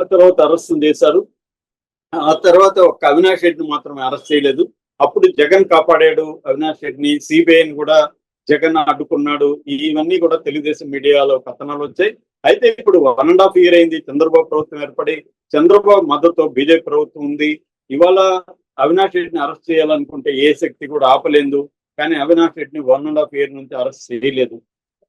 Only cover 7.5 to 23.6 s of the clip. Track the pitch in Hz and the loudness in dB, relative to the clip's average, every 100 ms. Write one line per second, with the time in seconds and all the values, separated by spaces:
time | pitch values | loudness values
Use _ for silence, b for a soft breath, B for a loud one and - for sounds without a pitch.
7.5 | 165 160 143 151 156 151 - _ _ - | 4 2 -4 0 2 0 -6 _ _ -2
8.5 | 147 160 160 147 143 147 151 147 147 143 | -2 0 -2 -2 -4 -4 -6 -4 -2 -2
9.5 | 147 143 139 151 151 160 180 165 160 156 | -4 -8 -8 -4 -4 -2 -2 0 -2 -4
10.5 | 147 147 151 151 139 139 143 139 131 127 | -8 -6 -8 -10 -6 0 2 2 -2 -4
11.5 | 117 143 147 147 - 202 220 _ _ 147 | -16 -12 -10 -10 -4 -4 -4 _ _ 0
12.5 | 175 240 226 - 180 135 120 151 180 190 | 2 0 0 2 2 2 2 2 4 4
13.5 | 180 175 170 165 160 151 139 160 160 160 | 4 4 4 2 -2 -8 -2 2 2 0
14.5 | 151 151 147 143 131 151 156 - _ _ | -4 -6 -10 -12 -8 -6 -6 -12 _ _
15.5 | 147 165 202 202 202 160 143 165 165 156 | 0 4 4 4 2 2 0 0 0 -2
16.5 | 131 143 165 165 147 151 156 147 147 151 | -2 0 0 0 -4 -4 -8 -10 -4 -4
17.5 | 151 _ _ _ 135 175 185 190 185 - | -6 _ _ _ 0 2 4 2 0 -6
18.5 | - _ - 143 175 190 180 170 165 143 | -20 _ -4 -2 0 0 -2 -6 -8 -8
19.5 | 147 - 160 151 151 143 143 131 135 143 | -10 -4 -2 0 -2 -4 -8 -6 0 0
20.5 | 151 160 - 143 147 131 135 165 147 143 | 0 -4 -10 -10 -2 0 0 0 0 0
21.5 | 139 143 _ _ - 151 160 143 170 165 | -4 -8 _ _ -10 -6 -4 0 0 0
22.5 | 165 139 147 131 135 151 151 - 143 139 | -4 -14 -10 -2 -2 -2 -4 -4 -4 -8
23.5 | 135 | -8